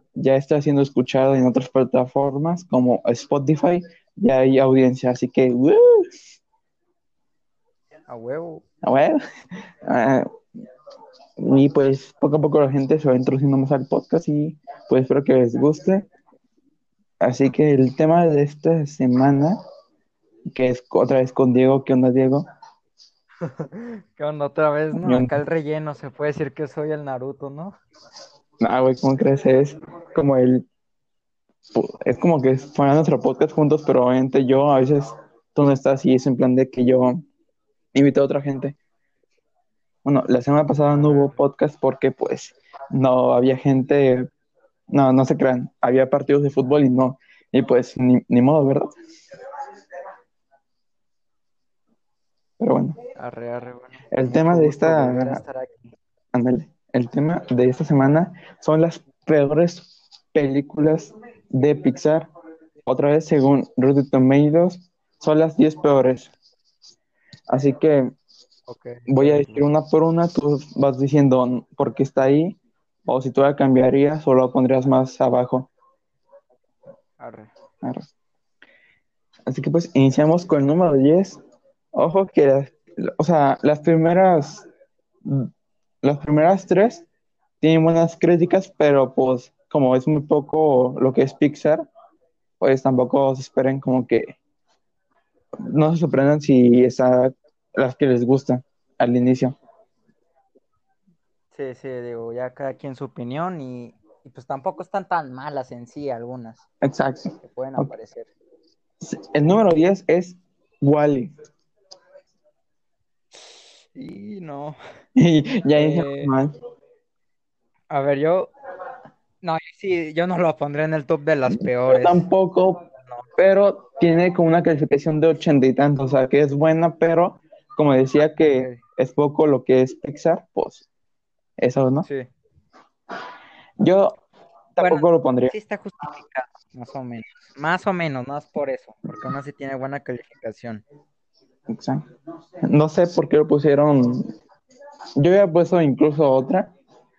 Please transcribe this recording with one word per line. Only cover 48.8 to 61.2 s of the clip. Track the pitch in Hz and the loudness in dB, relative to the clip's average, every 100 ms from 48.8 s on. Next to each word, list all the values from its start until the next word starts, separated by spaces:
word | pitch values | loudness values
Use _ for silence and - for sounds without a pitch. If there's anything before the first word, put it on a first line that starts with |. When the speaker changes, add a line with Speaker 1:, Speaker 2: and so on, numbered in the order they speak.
| - - - - _ - 269 - 415 392 _ - - - _ _ _ _ _ _ _ _ _ _ _ _ _ _ _ _ _ _ _ _ _ _ _ - | -4 -10 -20 -20 _ -20 -20 -16 -18 -20 _ -18 -18 -20 _ _ _ _ _ _ _ _ _ _ _ _ _ _ _ _ _ _ _ _ _ _ _ -4
Speaker 1:
Pero | 233 | 0
bueno. | 143 - 156 - - | 0 -2 -8 -16 -18
Speaker 2:
Arre, | 123 113 120 | -16 -14 -12
arre, | 120 120 | -12 -14
bueno. | 123 - - _ | -20 -20 -20 _
Speaker 1:
El | - 127 | -4 0
Speaker 2:
Mucho | |
Speaker 1:
tema | 123 160 170 | 2 2 4
de | 151 | 2
Speaker 2:
gusto | 143 165 | 2 0
Speaker 1:
esta, | 160 127 | 2 0
Speaker 2:
volver | 123 131 | -2 -4
a | |
estar | 135 - 131 | -8 -12 -14
aquí. | 131 _ 120 _ _ _ _ | -14 _ _ _ _ _ _
Speaker 1:
ándale, | 127 123 123 - _ _ | -4 -2 -2 -6 _ _
el | 127 120 | -6 -4
tema | - 151 175 - | -2 -2 -4 -4
de | 123 127 | 0 0
esta | 127 | 0
semana | 156 143 135 151 190 - - - | 0 2 2 2 -2 -8 -20 -8
son | - 156 | -2 0
las | 165 - - _ - | 0 -2 -18 _ -2
peores | 156 139 151 170 - - _ _ _ _ | 0 2 0 0 -4 -18 _ _ _ _
películas | 156 139 139 139 - 151 160 - - | -2 -2 -2 -6 -2 0 -2 -6 -20